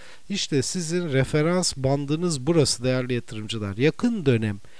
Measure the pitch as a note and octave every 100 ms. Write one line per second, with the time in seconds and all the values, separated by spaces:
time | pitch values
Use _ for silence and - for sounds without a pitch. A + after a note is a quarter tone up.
0 | - - - G3+ - C#3+ - F#3 D#3+ F3
1 | E3+ C3+ C3 D3+ D#3 F3+ E3+ C3+ C3 C#3+
2 | C#3 D#3 F3 C#3+ C3 E3+ C3 - B2 B2+
3 | B2 B2 - G#2+ G#2+ A2 G2+ G2+ C#3+ -
4 | A#3+ A3+ C#3 A2+ A2 G2+ - -